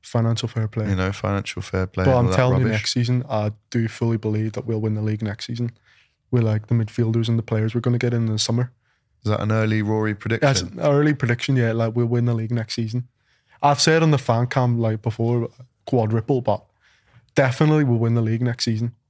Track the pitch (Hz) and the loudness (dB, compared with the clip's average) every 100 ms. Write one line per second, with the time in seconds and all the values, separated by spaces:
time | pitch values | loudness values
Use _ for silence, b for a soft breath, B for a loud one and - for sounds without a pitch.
0 | - 120 117 113 120 120 110 - 107 92 | -2 0 0 0 -4 -4 -4 -4 -2 0
1 | 92 98 98 98 - - - 95 92 - | -2 -2 -4 -4 -6 -10 -6 -4 -2 0
2 | 92 127 120 92 127 131 123 110 - 127 | 2 4 4 2 2 2 2 0 -2 -2
3 | 120 123 123 113 107 107 _ 120 113 - | 0 -2 -2 -2 -2 -6 _ -2 -2 -2
4 | 117 110 110 107 110 - 139 110 110 107 | -2 0 -2 -2 -4 -6 -4 -2 -2 -2
5 | 107 107 110 107 - 117 120 _ b b | -2 -2 -4 -8 -8 -6 -6 _ b b
6 | b b _ 123 110 107 107 117 110 - | b b _ 0 2 0 0 -2 0 -2
7 | 113 113 113 117 110 110 110 120 123 120 | 0 0 0 -2 0 -2 0 0 0 0
8 | 123 120 113 110 - 117 123 _ _ _ | 0 0 0 -2 0 0 -2 _ _ _
9 | _ _ 104 104 104 110 110 110 104 107 | _ _ -4 -2 0 0 2 0 0 0
10 | 107 104 - 113 143 123 90 - 151 143 | -2 -4 -2 2 2 2 -4 -2 2 4
11 | 151 147 117 120 - 131 117 113 113 117 | 2 0 0 -2 0 2 2 0 0 0
12 | 117 120 120 117 110 120 107 - 110 123 | 0 0 0 0 -2 -4 -4 -6 -4 -6
13 | 123 b b b b b 143 143 - 160 | -8 b b b b b 0 4 4 4
14 | 160 143 - 117 123 135 123 117 113 110 | 4 2 2 0 2 2 2 2 0 -2
15 | 120 110 117 120 117 _ - _ - 123 | -4 -2 0 0 -4 _ -20 _ -2 0
16 | 107 113 107 135 120 98 _ _ b b | 2 0 0 0 0 -2 _ _ b b
17 | b b b - 131 123 151 156 139 117 | b b b 2 2 4 2 4 2 2
18 | 117 117 113 113 123 117 - 110 117 - | 2 0 0 0 -2 -2 -2 -2 -4 -8